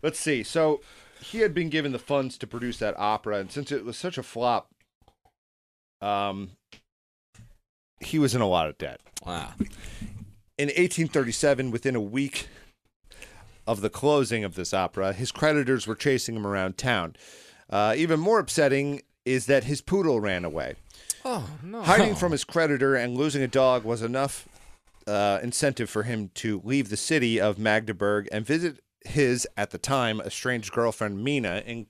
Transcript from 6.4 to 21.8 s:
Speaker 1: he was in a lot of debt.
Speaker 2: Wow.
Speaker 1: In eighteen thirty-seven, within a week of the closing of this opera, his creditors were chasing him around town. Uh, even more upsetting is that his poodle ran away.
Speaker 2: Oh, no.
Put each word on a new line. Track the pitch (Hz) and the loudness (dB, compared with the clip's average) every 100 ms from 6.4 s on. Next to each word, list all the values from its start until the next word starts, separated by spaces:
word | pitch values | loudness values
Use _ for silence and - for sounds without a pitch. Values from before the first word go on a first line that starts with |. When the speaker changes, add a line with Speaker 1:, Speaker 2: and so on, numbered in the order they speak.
| 95 - _ - _ _ _ _ _ - - - _ _ _ _ | -10 -14 _ -20 _ _ _ _ _ -20 -20 -20 _ _ _ _
Speaker 1:
he | - 156 | -4 2
was | 143 | 2
in | 120 | 4
a | 104 | 4
lot | 90 78 | 4 2
of | 71 | -4
debt. | 73 62 - - - | -10 -10 -16 -16 -10
Speaker 2:
Wow. | 85 78 - - - - - - - - - _ - | -8 -8 -6 -6 -6 -14 -12 -12 -14 -18 -20 _ -4
Speaker 1:
In | 143 | -2
eighteen | 151 180 - 160 | 2 2 2 0
thirty-seven, | 151 120 113 147 131 131 | 2 0 2 2 4 2
within | 113 135 | -2 0
a | 127 | 0
week | 101 120 139 - - - - _ _ _ _ - - - - - - | -2 -2 -4 -4 -10 -16 -20 _ _ _ _ -20 -20 -20 -20 -14 -4
of | 110 | -2
the | 104 | -2
closing | - 143 147 131 117 | 0 4 4 4 0
of | 101 | -4
this | 85 87 | -6 -2
opera, | 95 90 - 95 | 0 0 0 -2
his | 95 123 | -2 -6
creditors | - 151 151 127 131 107 | 0 2 2 2 0 0
were | |
chasing | 110 147 131 - | -2 0 0 0
him | 113 101 | -4 -2
around | 101 95 95 | 0 -2 -2
town. | 127 113 85 - - - - - _ | 0 0 0 -8 -20 -20 -20 -20 _
Uh, | 98 104 113 | 0 2 2
even | 165 160 | 2 2
more | 175 226 | 4 2
upsetting | - - 143 139 143 143 - _ - | 2 2 4 4 0 -4 -10 _ -2
is | 131 120 | -2 4
that | 139 | 2
his | 120 143 | 2 -6
poodle | - 190 175 120 | 0 0 2 2
ran | 104 90 87 | 2 -2 -2
away. | 80 64 - - - - - 262 | -4 -6 -8 -16 -20 -10 -8 -4
Speaker 2:
Oh, | 233 127 151 | -4 -6 -10
no. | 156 226 | -12 -6